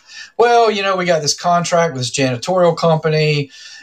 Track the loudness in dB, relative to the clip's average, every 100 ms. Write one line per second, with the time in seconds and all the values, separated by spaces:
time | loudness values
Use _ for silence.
0 | -20 -20 -8 0 4 4 4 2 -2 -2
1 | 0 0 -2 -4 0 0 2 0 0 -2
2 | -6 -2 -2 -2 -2 2 2 2 0 0
3 | 0 0 0 -2 -4 -12 -20 -20